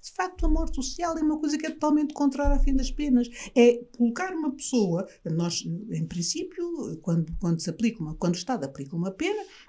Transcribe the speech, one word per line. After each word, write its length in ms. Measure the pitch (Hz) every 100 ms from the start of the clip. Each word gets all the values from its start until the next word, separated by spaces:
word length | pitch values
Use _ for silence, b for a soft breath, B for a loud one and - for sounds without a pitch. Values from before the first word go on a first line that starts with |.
é 20 |
de 60 | -
facto 340 | - 370 370
a 40 | 349
morte 260 | 320 320
social, 420 | - 254 - 339 320
é 60 |
uma 160 | 311 311
coisa 180 | 302 302
que 100 | 311
é 40 |
totalmente 420 | 320 302 302 294
contrária 420 | - 285 262 285 277
ao 40 |
fim 140 | -
das 160 | 262 -
penas, 380 | - 294 247 240 B B
é 260 | - 240 240 - -
colocar 360 | 240 233 370
uma 160 | 339 302 -
pessoa, 500 | - 247 190 170 196 B
nós, 380 | 165 160 170 165 165 170 220
em 120 | 160 160
princípio, 920 | 175 170 311 370 - 349 330 226 160
quando, 320 | - 165 160 -
quando 220 | 170 165
se 100 | 170
aplica 320 | 160 226 -
uma, 140 | 151 156
quando 180 | 175
o 40 | 175
Estado 260 | - 160
aplica 320 | 139 - 139 165
uma 160 | 185
pena, 280 | 190 349 427 - B